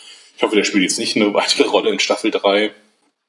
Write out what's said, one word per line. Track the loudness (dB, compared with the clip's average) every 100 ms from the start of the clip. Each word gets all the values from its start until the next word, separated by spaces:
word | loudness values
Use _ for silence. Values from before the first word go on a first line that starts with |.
| -20 -20 -20 -4
Ich |
hoffe, | 0 2
der |
spielt | 2 0
jetzt | 0 -2
nicht | -2 0
eine | 0
weitere | 0 0 0
Rolle | 2 2 0
in | -2
Staffel | -2 -2 -2
drei. | 0 2 2 0 -6 _ _ _ _